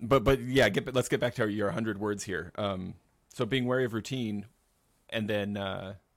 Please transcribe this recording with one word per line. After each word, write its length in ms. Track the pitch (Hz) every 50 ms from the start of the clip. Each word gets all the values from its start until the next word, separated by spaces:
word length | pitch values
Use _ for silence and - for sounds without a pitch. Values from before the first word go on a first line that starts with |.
but, 240 | 117 107 135 135 107
but 160 | 135 135 123
yeah, 280 | 117 123 127 135 120 107
get, 240 | 95 139 - 135 127
let's 140 | 127 120 -
get 120 | - 117
back 140 | 123 120 -
to 120 | - 113 107
your 220 | 101 107 104 98
hundred 280 | 82 131 117 110 101 98
words 240 | 104 104 104 98 -
here. 280 | 101 92 78 85 87 -
Um, 380 | - 104 101 98 92 92 92 - - _ _ _ _ _ _ -
so 120 | - 123
being 200 | 107 135 131 123
wary 180 | 123 127 131 127
of 80 | 117 110
routine, 520 | 113 104 - 135 131 120 107 104 101 101 - _ _ _ _ _ _ _ _ _ _ _ -
and 180 | - 113 107 104
then, 280 | 107 104 101 101 101
uh, 380 | 101 101 98 95 95 92 95 101 - _ _ _